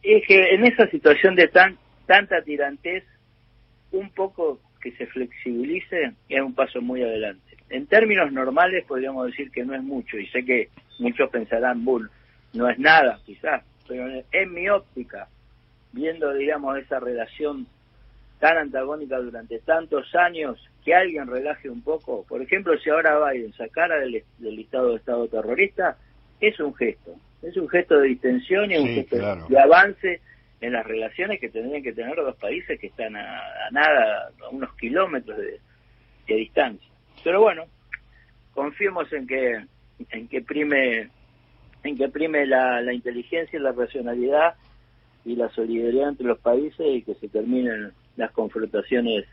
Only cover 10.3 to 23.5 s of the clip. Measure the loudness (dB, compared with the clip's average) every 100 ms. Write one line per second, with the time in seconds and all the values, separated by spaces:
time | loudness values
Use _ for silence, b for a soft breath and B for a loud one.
10.3 | -4 0 0 -2 -12 _ -6 -4 0 0
11.3 | 0 -2 0 0 0 0 -2 -2 b b
12.3 | b _ -2 -2 2 6 6 6 0 -14
13.3 | -8 -4 -4 _ _ _ -10 -8 -10 -4
14.3 | -2 -2 -4 0 0 -2 -14 -14 -14 -18
15.3 | _ _ _ _ _ _ -6 -6 -2 -2
16.3 | 0 -2 -2 -4 -6 -4 -6 -4 -6 -8
17.3 | -6 -6 -6 -12 _ _ _ -20 -20 -20
18.3 | _ 2 2 -2 -4 -4 -8 -6 -6 -6
19.3 | -12 -12 -10 0 -2 0 -6 -2 0 0
20.3 | 0 -8 -8 _ _ 2 4 4 -4 -6
21.3 | -6 -6 -8 -10 -10 -6 -6 -6 -10 -8
22.3 | -10 -2 -2 0 0 2 2 4 2 2
23.3 | -2 -8